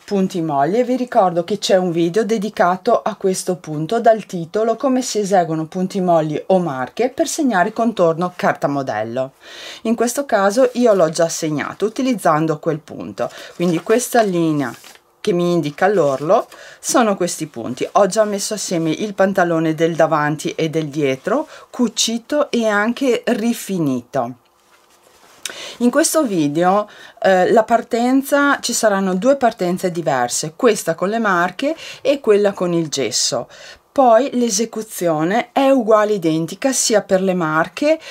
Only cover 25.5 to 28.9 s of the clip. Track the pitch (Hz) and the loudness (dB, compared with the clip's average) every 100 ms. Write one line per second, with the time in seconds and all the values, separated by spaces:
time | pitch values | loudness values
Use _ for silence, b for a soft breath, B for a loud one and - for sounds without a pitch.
25.5 | B B B 240 277 330 320 277 180 147 | B B B 2 2 2 0 0 0 0
26.5 | 147 180 202 208 B B - 190 185 185 | 2 2 2 -2 B B -2 2 4 4
27.5 | 226 220 233 - 233 247 269 269 285 285 | 4 4 0 0 -2 2 0 2 2 2
28.5 | 269 - 233 220 | 0 -2 0 0